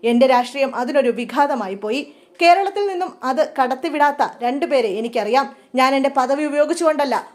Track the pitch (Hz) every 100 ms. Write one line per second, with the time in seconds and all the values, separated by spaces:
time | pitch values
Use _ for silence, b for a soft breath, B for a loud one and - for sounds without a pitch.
0 | 226 240 254 247 240 285 269 - 254 285
1 | 240 233 233 262 285 262 196 196 214 254
2 | - B B - 339 359 392 403 403 359
3 | 359 - 254 269 302 - 254 262 330 294
4 | 294 285 226 - 240 269 330 269 220 196
5 | 233 233 208 254 269 B B 247 262 269
6 | 269 269 254 277 302 294 294 339 330 302
7 | 277 240 -